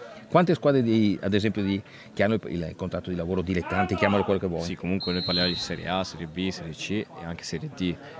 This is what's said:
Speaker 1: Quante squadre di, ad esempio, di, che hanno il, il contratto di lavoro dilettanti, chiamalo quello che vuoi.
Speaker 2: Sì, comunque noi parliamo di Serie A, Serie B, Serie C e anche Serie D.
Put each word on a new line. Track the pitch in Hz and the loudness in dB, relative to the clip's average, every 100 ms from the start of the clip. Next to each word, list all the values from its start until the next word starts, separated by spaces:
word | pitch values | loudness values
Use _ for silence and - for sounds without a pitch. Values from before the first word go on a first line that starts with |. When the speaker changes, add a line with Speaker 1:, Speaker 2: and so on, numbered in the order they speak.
| - - - | -18 -18 0
Speaker 1:
Quante | 165 180 | 2 4
squadre | 160 147 139 | 4 4 4
di, | 113 113 104 90 | 4 4 4 2
ad | 98 | 2
esempio, | 101 107 104 | 2 2 0
di, | 98 98 - - - | 0 0 -4 -18 -8
che | - | 0
hanno | 101 | 2
il, | 110 | 2
il | - 85 82 87 | -2 -4 -4 -6
contratto | 92 87 92 | -6 -4 -4
di | 87 | -4
lavoro | 85 92 | -2 0
dilettanti, | 85 90 - 95 90 | 2 0 0 0 2
chiamalo | 92 98 101 | 2 4 4
quello | 95 98 | 4 2
che | 95 | 0
vuoi. | 82 | -2
Speaker 2:
Sì, | 85 92 | -4 -4
comunque | 85 95 90 | -2 -2 0
noi | 90 | -2
parliamo | 87 87 90 | 0 2 2
di | |
Serie | 82 - 82 82 | 0 -4 -6 -2
A, | 92 | -2
Serie | 92 82 82 | -2 -6 -8
B, | 82 95 | -2 -2
Serie | 87 80 | -4 -8
C | 76 - | -8 -4
e | 104 - - | -4 -4 -10
anche | 85 85 | -10 -8
Serie | - 82 156 | -6 -6 -6
D. | - 92 80 - | -2 -2 -2 -8